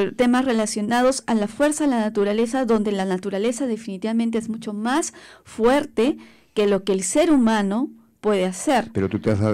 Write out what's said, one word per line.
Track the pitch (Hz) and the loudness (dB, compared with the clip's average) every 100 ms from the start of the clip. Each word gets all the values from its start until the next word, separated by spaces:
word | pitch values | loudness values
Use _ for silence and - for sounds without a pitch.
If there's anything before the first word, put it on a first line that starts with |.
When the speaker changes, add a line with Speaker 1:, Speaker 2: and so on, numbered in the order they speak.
| 196 - | 2 0
Speaker 1:
temas | 240 247 262 | 2 2 2
relacionados | 226 214 214 208 240 254 262 - | 0 0 -2 -2 2 2 0 -2
a | 226 | -2
la | 202 | -2
fuerza | 208 294 302 294 | 0 -2 0 0
de | |
la | 240 | 0
naturaleza, | 214 220 202 214 233 262 240 | 0 0 0 0 0 0 2
donde | 220 208 | 2 0
la | 196 190 | -2 -2
naturaleza | 180 196 190 226 233 269 | -2 -4 -2 -2 -2 -4
definitivamente | 220 220 190 214 226 233 226 | -4 -8 -8 -4 -2 0 -2
es | 226 | -4
mucho | 220 226 | -8 -8
más | 208 233 285 339 - - - - | -6 -2 -2 -2 -8 -20 -20 -16
fuerte | - 226 277 - - 247 - - - _ | 0 2 2 0 0 0 -2 -8 -20 _
que | - 208 | -2 0
lo | 196 | 0
que | 196 | 0
el | 190 | -2
ser | 185 302 339 | 0 2 4
humano | 285 226 220 196 214 285 - _ _ | 4 4 2 0 -2 -4 -8 _ _
puede | 208 202 185 | 0 0 0
hacer. | 185 - 254 - | -2 0 0 0
Speaker 2:
Pero | - - | -2 -2
tú | 107 | -2
te | - | 0
has, | 104 107 | 2 2